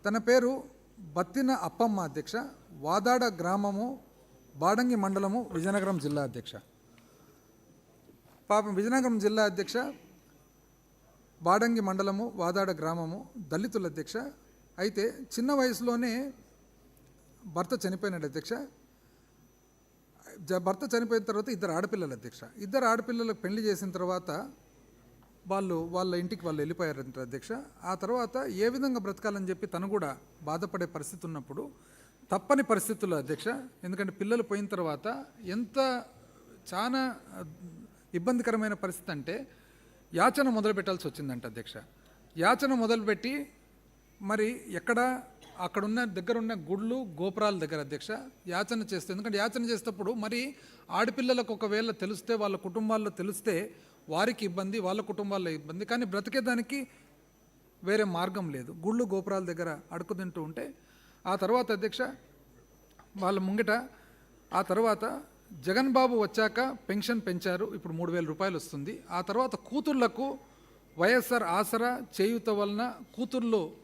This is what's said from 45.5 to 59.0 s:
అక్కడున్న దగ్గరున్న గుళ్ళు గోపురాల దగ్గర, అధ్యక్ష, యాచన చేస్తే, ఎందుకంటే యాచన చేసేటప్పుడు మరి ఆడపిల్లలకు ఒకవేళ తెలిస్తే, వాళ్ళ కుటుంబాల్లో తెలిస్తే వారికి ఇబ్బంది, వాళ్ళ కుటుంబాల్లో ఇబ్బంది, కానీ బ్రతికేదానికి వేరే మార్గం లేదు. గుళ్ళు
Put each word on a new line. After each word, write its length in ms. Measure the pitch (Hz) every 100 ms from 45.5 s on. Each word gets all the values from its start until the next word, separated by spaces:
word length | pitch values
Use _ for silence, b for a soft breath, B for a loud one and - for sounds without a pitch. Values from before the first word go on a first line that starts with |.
| -
అక్కడున్న 460 | 180 202 208 226
దగ్గరున్న 500 | 240 185 175 233 220
గుళ్ళు 400 | 214 151 196 226
గోపురాల 640 | 262 226 151 190 190 208 190
దగ్గర, 220 | 156 156
అధ్యక్ష, 280 | 135 147 - 226 262 - 180
యాచన 340 | 175 208 226
చేస్తే, 320 | 214 185 -
ఎందుకంటే 260 | 190 220 202
యాచన 260 | 208 233
చేసేటప్పుడు 480 | 233 226 226 190 196
మరి 440 | 240 208 240 262 269 B B B
ఆడపిల్లలకు 640 | 175 233 262 247 247 233
ఒకవేళ 360 | 214 214 208 226
తెలిస్తే, 440 | 208 196 208 -
వాళ్ళ 220 | 226 202 196
కుటుంబాల్లో 540 | 185 196 220 220 208
తెలిస్తే 640 | - 190 196 226 175 214 B B B -
వారికి 340 | 156 220 -
ఇబ్బంది, 340 | 196 175 190 220
వాళ్ళ 220 | 185 208
కుటుంబాల్లో 500 | 214 208 202 196 175
ఇబ్బంది, 340 | 156 147 170
కానీ 200 | 208 240
బ్రతికేదానికి 840 | 220 196 208 269 240 240 233 277 254 B B B _ _ _ _ _ _
వేరే 200 | 180 214
మార్గం 460 | 208 170 185 196 170
లేదు. 220 | 139 120
గుళ్ళు 320 | 165 180 233